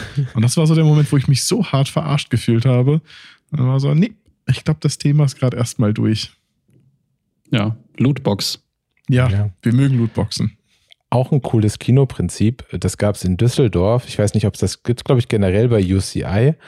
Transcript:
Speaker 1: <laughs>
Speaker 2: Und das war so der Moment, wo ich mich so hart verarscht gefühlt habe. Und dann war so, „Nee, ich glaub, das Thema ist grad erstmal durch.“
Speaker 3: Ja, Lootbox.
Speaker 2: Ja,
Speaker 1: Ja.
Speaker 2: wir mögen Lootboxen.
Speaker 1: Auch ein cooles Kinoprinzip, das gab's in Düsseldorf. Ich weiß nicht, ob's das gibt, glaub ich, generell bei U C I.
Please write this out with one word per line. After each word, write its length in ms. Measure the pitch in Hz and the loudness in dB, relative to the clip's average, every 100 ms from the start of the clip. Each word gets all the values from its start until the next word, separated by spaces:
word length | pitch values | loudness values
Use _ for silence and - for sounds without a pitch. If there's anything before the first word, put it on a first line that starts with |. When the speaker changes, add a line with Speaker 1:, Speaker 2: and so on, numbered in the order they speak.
| - | -2
Speaker 1:
<laughs> 220 | - 131 | -6 -4
Speaker 2:
Und 80 | - | 0
das 140 | 117 170 | 0 2
war 100 | 156 | 2
so 60 | |
der 120 | 160 156 | 4 4
Moment, 260 | 151 147 | 4 2
wo 60 | 143 | 0
ich 100 | 127 | 2
mich 160 | 135 | 0
so 220 | - 190 175 | 0 -2 0
hart 240 | 135 139 | 0 -2
verarscht 400 | - 156 147 - | -2 -2 -4 -2
gefühlt 360 | 113 - 113 131 | -2 0 2 2
habe. 360 | 123 127 156 - - - - _ | 2 2 0 -2 -14 -20 -20 _
Und 80 | 151 | -4
dann 80 | 127 | -2
war 120 | 135 | 0
so, 120 | 143 | 0
„Nee, 200 | 151 208 - _ _ - | 2 0 -4 _ _ -4
ich 160 | 131 | -4
glaub, 160 | - 151 | -2 -2
das 160 | 151 - | -4 -2
Thema 280 | 147 147 139 | 0 2 2
ist 120 | - | 0
grad 160 | 127 | -4
erstmal 400 | 123 117 - 104 | -2 -4 -2 -2
durch.“ 380 | 107 110 107 - _ _ _ _ _ _ _ _ _ _ _ _ | 0 0 -2 -6 _ _ _ _ _ _ _ _ _ _ _ _
Speaker 3:
Ja, 240 | 113 104 110 - - | -2 -2 -4 -12 -2
Lootbox. 640 | 123 131 - 101 - - _ _ _ _ - | 0 0 -2 -4 -4 -8 _ _ _ _ -2
Speaker 2:
Ja, 200 | 123 123 | 2 2
Speaker 1:
Ja. 200 | 98 104 - | 0 -2 -4
Speaker 2:
wir 120 | 120 | 0
mögen 240 | 123 139 127 | 2 2 2
Lootboxen. 600 | 113 - 113 - 107 - _ _ _ _ _ | 0 -2 -4 -4 -4 -6 _ _ _ _ _
Speaker 1:
Auch 220 | 123 131 | -2 0
ein 100 | 147 | -2
cooles 380 | - 113 104 - | 0 0 0 0
Kinoprinzip, 840 | - 135 135 - 87 - 104 - - - | 0 2 2 -2 -6 -2 -2 -2 -8 -6
das 200 | 92 - | -6 -2
gab's 260 | 104 101 | -2 -2
in 140 | 92 90 | -4 0
Düsseldorf. 680 | 117 - 123 87 95 123 - | 0 2 2 2 0 0 -2
Ich 100 | - | -2
weiß 140 | 104 | -2
nicht, 120 | 107 104 | 0 -2
ob's 140 | - | -2
das 240 | 98 - | -4 -4
gibt, 220 | - 120 - | -6 -4 0
glaub 120 | 135 | 0
ich, 120 | - | 0
generell 400 | 110 98 98 120 | 0 2 2 2
bei 120 | 113 92 | 2 2
U 60 | 95 | 0
C 240 | - - | -2 -6
I. 300 | - 98 127 160 | -4 0 0 0